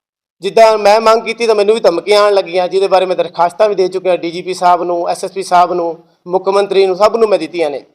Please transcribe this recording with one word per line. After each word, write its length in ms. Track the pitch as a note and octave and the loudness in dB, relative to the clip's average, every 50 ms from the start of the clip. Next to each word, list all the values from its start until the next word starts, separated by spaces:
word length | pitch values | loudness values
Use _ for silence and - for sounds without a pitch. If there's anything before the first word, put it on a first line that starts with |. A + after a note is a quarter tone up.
| _ _ _ _ _ _ _ _ | _ _ _ _ _ _ _ _
ਜਿੱਦਾਂ 380 | E3 G3 - A3+ A3+ A3 A3 G#3 | -8 -2 2 4 4 4 4 4
ਮੈਂ 220 | G3+ G3+ G#3 A3+ | 2 2 2 4
ਮੰਗ 220 | A3 A3 A3+ A#3 | 4 2 2 2
ਕੀਤੀ 240 | - G#3+ A3+ A#3 A#3 | 0 -4 -6 -2 0
ਤਾਂ 80 | A3 G#3+ | 0 2
ਮੈਨੂੰ 200 | G#3 G3+ G#3 A3 | 2 2 2 0
ਵੀ 60 | A3+ | 2
ਧਮਕੀਆਂ 420 | A3 F#3+ E3+ E3+ - F#3+ G#3 G#3 | 0 0 0 0 0 2 2 4
ਆਉਣ 120 | G#3 G#3 G3+ | 4 4 2
ਲੱਗੀਆਂ, 340 | G3 E3+ E3+ F3 F#3 F3+ E3+ | 0 0 -2 -2 -4 -2 -2
ਜਿਹਦੇ 200 | F#3 F#3+ G3 F#3 | -2 -2 0 2
ਬਾਰੇ 180 | F#3+ F#3 F#3 | 2 2 2
ਮੈਂ 100 | F#3 F3+ | 0 -2
ਦਰਖਾਸਤਾਂ 520 | E3+ E3 D#3+ - E3+ E3+ F3 - - G#3+ G#3 | -2 -4 -4 -2 -2 -2 0 0 0 0 0
ਵੀ 60 | G3+ | 0
ਦੇ 140 | F#3 F#3 F3+ | 0 -2 -2
ਚੁੱਕਿਆ 280 | F#3+ F#3 F#3 F#3 F3 | -2 -4 -2 -2 -2
ਡੀ 140 | E3 E3+ E3+ | -2 -4 -6
ਜੀ 120 | D#3+ F3+ | -8 -8
ਪੀ 120 | E3 F#3 F3+ | -8 -8 -6
ਸਾਹਿਬ 280 | F#3 F#3 F3 F3+ E3+ | -2 0 2 2 2
ਨੂੰ, 260 | F3 F3 F3 E3+ F3 F3+ | 0 -2 -4 -4 -4 -4
ਐਸ 160 | E3+ - G3 | -6 -6 -8
ਐਸ 80 | F#3 | -10
ਪੀ 100 | F#3 F#3+ | -8 -10
ਸਾਹਿਬ 300 | F3+ - F3+ F3 F3+ E3+ | -4 0 2 2 2 2
ਨੂੰ, 260 | F3+ F3 E3+ E3+ E3 E3 _ _ _ _ - | 0 -4 -4 -6 -6 -10 _ _ _ _ -8
ਮੁੱਖ 220 | F3 F3+ F#3 - G3 | -6 -4 -4 -2 -2
ਮੰਤਰੀ 380 | G3 G3+ G3+ G3 F#3+ F#3+ G3 | 0 0 0 0 0 0 0
ਨੂੰ, 100 | F#3+ F3+ | 0 2
ਸਭ 200 | F3+ G#3 G#3+ G3+ | 2 0 0 2
ਨੂੰ 120 | A3+ A3+ G#3 | 0 0 0
ਮੈਂ 100 | F#3+ E3 | 0 -2
ਦਿੱਤੀਆਂ 320 | D#3+ D#3 E3+ E3+ D#3+ D3 | -4 -6 -6 -4 -4 -4
ਨੇ। 140 | C#3 A#2 - _ | -6 -8 -12 _